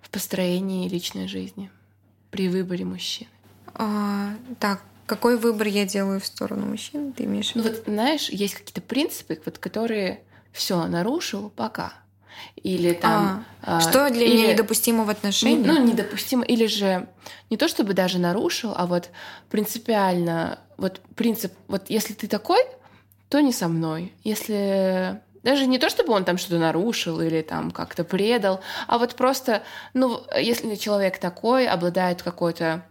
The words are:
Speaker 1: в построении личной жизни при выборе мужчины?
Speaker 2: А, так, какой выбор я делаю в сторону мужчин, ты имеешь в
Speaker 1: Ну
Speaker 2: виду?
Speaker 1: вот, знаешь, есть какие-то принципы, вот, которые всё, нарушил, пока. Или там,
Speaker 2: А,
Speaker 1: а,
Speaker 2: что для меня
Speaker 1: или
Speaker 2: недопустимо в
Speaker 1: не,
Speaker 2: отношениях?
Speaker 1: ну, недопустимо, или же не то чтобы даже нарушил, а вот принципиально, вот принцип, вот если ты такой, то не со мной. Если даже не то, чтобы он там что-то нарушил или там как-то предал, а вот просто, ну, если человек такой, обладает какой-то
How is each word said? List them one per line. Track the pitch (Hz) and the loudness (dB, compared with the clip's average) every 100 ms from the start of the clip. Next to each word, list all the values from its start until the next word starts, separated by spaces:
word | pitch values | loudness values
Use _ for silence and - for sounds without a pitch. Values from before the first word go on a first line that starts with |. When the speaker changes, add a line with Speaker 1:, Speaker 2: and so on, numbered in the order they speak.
Speaker 1:
в | - | -10
построении | 202 - 185 180 180 190 185 180 | -8 -6 -2 0 0 0 -2 -2
личной | 180 - 196 185 | -4 -6 -8 -8
жизни | 190 190 - 196 _ _ _ _ _ _ | -8 -10 -12 -16 _ _ _ _ _ _
при | 196 185 | -4 -2
выборе | 180 185 180 | 0 -2 -4
мужчины? | 185 185 - - 226 _ - - - | -6 -8 -8 -8 -12 _ -20 -20 -20
Speaker 2:
А, | - 220 208 208 202 202 214 247 247 | -6 -4 -2 -2 -2 -4 -8 -12 -4
так, | 208 196 - - - | -2 -2 -8 -20 -8
какой | 208 240 240 | 2 4 4
выбор | 226 214 214 | 2 2 2
я | 202 202 | 2 0
делаю | 196 196 196 | 0 0 -2
в | - | -4
сторону | - - 202 208 | -6 -6 -4 -4
мужчин, | 214 - 294 285 | -6 -8 -8 -8
ты | 254 | -6
имеешь | 220 202 208 | -4 -2 -2
в | 233 | -2
Speaker 1:
Ну | |
Speaker 2:
виду? | 220 220 | -2 -2
Speaker 1:
вот, | - | -4
знаешь, | 208 247 302 - | 0 0 0 -2
есть | 185 202 - | -2 -4 -4
какие-то | - - | -10 -12
принципы, | - 240 320 - - 160 - | -4 -2 -2 -4 -10 -8 -8
вот, | - | -10
которые | 185 214 226 220 185 196 - - _ | -8 -4 -2 -2 -2 -4 -14 -20 _
всё, | - - 185 165 | -8 -2 0 0
нарушил, | 170 190 311 - 202 208 | 0 0 -2 -4 -8 -10
пока. | - 226 - 90 - _ _ _ - - - | -6 -6 -6 -10 -10 _ _ _ -20 -20 -10
Или | - 185 175 | -4 0 2
там, | 175 - 214 196 190 226 - | 2 2 4 2 0 -8 -14
Speaker 2:
А, | - 170 | -2 2
Speaker 1:
а, | |
Speaker 2:
что | 165 247 285 | 4 4 4
для | 233 233 | 4 6
меня | 233 | 6
Speaker 1:
или | 226 | 6
Speaker 2:
недопустимо | 220 214 220 - 226 | 4 2 2 2 2
в | 214 | 2
Speaker 1:
не, | |
Speaker 2:
отношениях? | 208 202 196 - - 240 | 0 -2 0 4 4 4
Speaker 1:
ну, | 320 | 6
недопустимо, | 240 226 196 202 - 254 | 6 4 -2 -6 -2 0
или | - 233 226 | 2 2 2
же | 214 202 185 - - - - _ | 2 0 0 -2 -14 -20 -20 _
не | 220 | 0
то | 330 | 0
чтобы | - 226 | 2 0
даже | 190 185 180 | 2 2 2
нарушил, | 175 185 339 - 226 | 2 2 0 -2 -4
а | - 180 | -2 0
вот | 175 175 - - - _ | 0 -2 -16 -18 -18 _
принципиально, | 208 202 233 - 220 190 180 170 165 170 - - - | -2 -2 -6 0 2 4 2 2 0 -2 -6 -14 -4
вот | 190 190 - | -4 -4 -20
принцип, | - 226 220 196 - _ | -2 0 0 -4 -10 _
вот | 196 - | -6 -2
если | 220 - | -2 -2
ты | 208 202 | -8 -4
такой, | 208 - 370 508 - - - _ _ _ | -4 2 4 4 -2 -20 -20 _ _ _
то | 277 | 4
не | 285 | 4
со | 240 175 | 2 0
мной. | 165 160 160 180 - | 0 0 -4 -8 -8
Если | 220 214 - 208 202 196 190 185 185 196 _ - | -4 -4 -2 -2 2 2 2 2 -2 -6 _ -6
даже | 233 277 269 | 0 2 4
не | 254 | 2
то, | 311 | 2
чтобы | - 381 | 0 2
он | 214 | 2
там | 185 180 | 2 0
что-то | - 170 | 0 2
нарушил | 160 156 214 226 - 160 | 2 2 0 -2 -4 -2
или | 165 165 | 0 0
там | 160 165 160 | -2 -4 -6
как-то | 175 170 - | -6 -10 -6
предал, | 165 185 202 240 196 190 - - - | -2 0 2 2 2 0 -4 -10 0
а | 233 | 2
вот | 240 | 0
просто, | - 254 262 262 208 - - - | 2 2 2 0 0 -2 -16 -8
ну, | 254 262 233 - | 0 0 0 -4
если | - 190 233 233 202 | -2 0 0 -2 -4
человек | 208 202 196 185 | 0 2 2 0
такой, | 180 175 226 254 254 | -6 -2 2 4 4
обладает | 180 175 180 185 175 | 2 2 2 0 0
какой-то | - 175 170 165 165 160 - | -6 -2 -2 0 -2 -2 -6